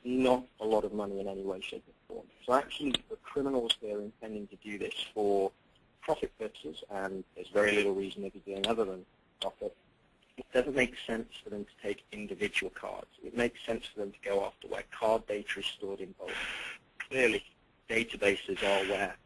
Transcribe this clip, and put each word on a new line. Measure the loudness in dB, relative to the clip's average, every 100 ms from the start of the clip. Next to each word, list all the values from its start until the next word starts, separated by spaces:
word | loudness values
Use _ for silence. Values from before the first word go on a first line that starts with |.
Not | 0 4 6 6 2 _
a | 2
lot | 4
of | 2
money | -2 -4 -4
in | -4
any | -4
way, | -4 -6
shape, | -6 -10 -14
or | -20 _
form. | -14 -14 _ 2
So |
actually, | 2 2 -4 -2 -2 -4
the | -12
criminals | -6 -2 2 2 0 -2
here | -2 -4
are |
intending | -6 -10 -8 -8 -8
to | -12
do | -10 -6
this | -6 -4 -6
for | 0 4 4 4 -2 _ _ _ _
profit | -2 -2 -2 _
purposes, | -8 -8 -12 -12 -10
and | -6 -4 -6 -10
there's | -14 -2
very | 4 6
little | 6 4
reason | 2 -2 -4
they'd | -8
be | -10
doing | -8 -4 0
other | 2
than | 2 -2 -12 _ _ _
profit. | -8 -4 -8 -8 _ _ _ _ _ -16
It | 0
doesn't | 2 2
make | 2 0 0 -4
sense | -4 -4 -10
for | -10
them | -8
to | -8 -8 -6
take | -6 -8
individual | -10 -8 -2 0 0 -4
cards. | -6 -8 -8 -12 -14
It | -8 0
makes | 0 0
sense | -4 -4 -4
for | -8
them | -8
to | -6 0
go | 2
after | 0 -6 -8
where | -8 -8
card | -2 4 4 2
data | -4 -2 -4
is | -4
stored | -6 -8 -8
in | -10 -10
bulk. | -8 -6 -6 -6 -8 -12 _ _ -6
Clearly, | 4 4 4 -2 _ _ _ _
databases | 0 0 2 4 4 0 -2
are | 4 4 4
where | 2 0 -2